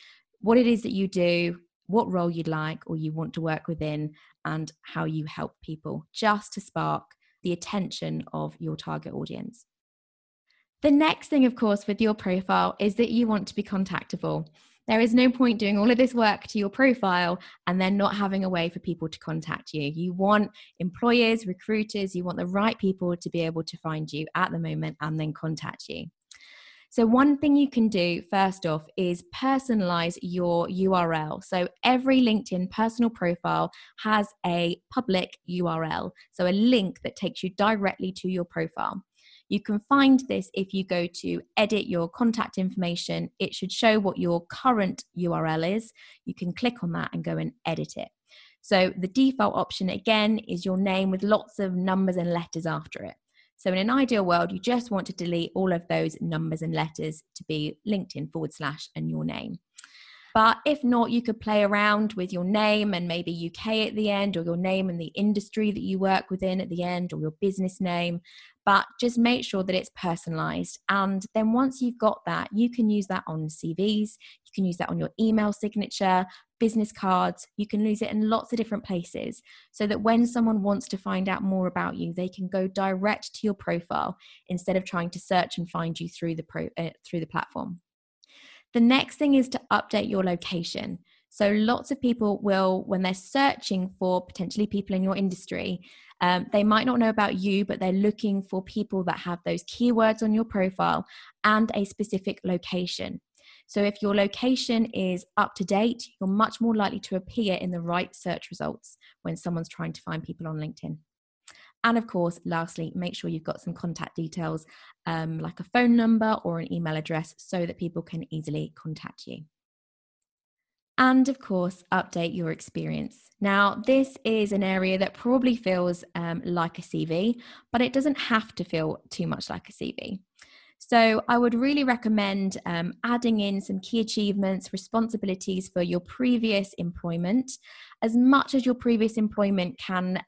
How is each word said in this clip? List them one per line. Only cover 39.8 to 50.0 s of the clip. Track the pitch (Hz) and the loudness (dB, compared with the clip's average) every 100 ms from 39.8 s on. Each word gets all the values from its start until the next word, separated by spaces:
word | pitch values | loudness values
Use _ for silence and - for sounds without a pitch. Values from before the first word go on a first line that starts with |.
| - 277 269 262 262 | 2 6 8 6 4
this | 196 190 - | -4 -4 -6
if | 190 | -4
you | 190 | -4
go | 190 175 175 - | -2 -2 -2 -6
to | 185 170 - - | -6 -6 -4 0
edit | 214 214 - | 2 0 0
your | 175 170 | -2 -4
contact | - 233 233 - - | 0 0 0 -2 -2
information. | 185 190 175 175 - 170 165 - | -2 -2 -2 -2 -4 -6 -6 -4
It | 196 | -6
should | - 190 | -4 -6
show | - 233 214 | 0 4 4
what | 196 - | 2 0
your | 175 170 175 | 0 0 -4
current | - 262 233 190 - - - | -2 0 2 0 -4 -10 -4
U | 175 | -2
R | 160 160 | 0 0
L | 160 | 0
is. | 165 208 220 - - - | 0 -2 -6 -14 -20 -16
You | - | -14
can | - 180 | -8 -8
click | - 240 240 | -4 -4 -2
on | 175 | -4
that | 165 156 | -4 -4
and | 175 | -6
go | 165 160 | -4 -4
and | 160 - - | -4 -6 -6
edit | 165 156 - | -4 -6 -8
it. | - _ _ - - _ | -12 _ _ -20 -20 _
So | - 190 185 - | 2 4 4 2
the | 185 | -2
default | 254 269 262 208 - | 4 4 4 0 0
option, | - - 185 | -4 -4 -4
again, | 196 | -2